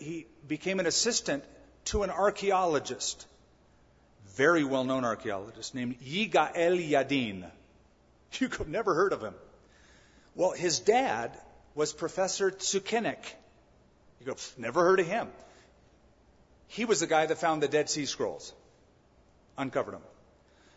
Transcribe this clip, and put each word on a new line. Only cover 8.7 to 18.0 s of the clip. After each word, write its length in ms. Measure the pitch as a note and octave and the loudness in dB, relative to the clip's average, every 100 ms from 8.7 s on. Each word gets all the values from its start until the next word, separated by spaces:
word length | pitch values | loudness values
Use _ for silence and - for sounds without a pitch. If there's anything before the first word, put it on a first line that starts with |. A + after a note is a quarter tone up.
| F3 A3 | -2 0
heard 180 | D#3+ G3 | 2 2
of 100 | C#3 | 0
him. 120 | G#2+ F#2 - - _ - - - - - _ - | -6 -10 -20 -20 _ -20 -20 -20 -20 -20 _ -2
Well, 140 | F3+ | -2
his 300 | C#3+ F3 C#3+ | 0 0 2
dad 560 | - A#3+ C4+ A2 A#2 - - - - | 4 4 2 -2 -4 -10 -20 -20 -14
was 180 | C#3+ D3+ | -2 -2
Professor 580 | - E3 - F#3 - G3 | -2 -6 -2 -2 0 -2
Tsukenik. 720 | F#3 - G3 G3 A3+ F#3 - - - - _ _ _ _ _ - _ | 0 -2 -2 0 0 0 -6 -14 -18 -20 _ _ _ _ _ -20 _
You 60 | B2 | -10
go, 80 | |
"Pff, 240 | A#2 - - | -8 -10 -8
never 260 | A#2 C#3 | -2 4
heard 140 | F3 F#3+ | 6 6
of 60 | E3 | 2
him." 260 | A3 - - - - - _ - _ _ _ _ _ _ _ - | -2 -6 -12 -20 -20 -20 _ -20 _ _ _ _ _ _ _ -14
He 180 | - | -6
was 160 | A3+ F3+ | 0 2
the 60 | D#3 | 4
guy 200 | D#3 D#3 | 2 2
that 120 | D#3 | 0
found 240 | E3+ D#3 | 0 2
the 60 | C#3+ | 2
Dead 200 | D3 D3 | 2 2
Sea 180 | D#3 | -2